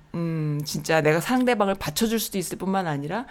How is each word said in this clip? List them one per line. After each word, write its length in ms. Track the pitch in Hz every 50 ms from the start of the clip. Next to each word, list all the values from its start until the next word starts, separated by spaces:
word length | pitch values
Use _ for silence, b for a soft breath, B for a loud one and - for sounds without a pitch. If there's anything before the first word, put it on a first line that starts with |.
| - - -
음, 480 | 170 170 165 165 160 156 151 147 147 147
진짜 360 | - - 156 147 - 165 160
내가 180 | 147 151 156 170
상대방을 560 | 156 - 247 254 254 247 240 208 208 196 196
받쳐줄 440 | - - - 151 - 226 220 226 220
수도 180 | 214 - - 196
있을 200 | 170 - - -
뿐만 300 | - 185 190 196 180 160
아니라 380 | 147 139 143 151 180 226 262 B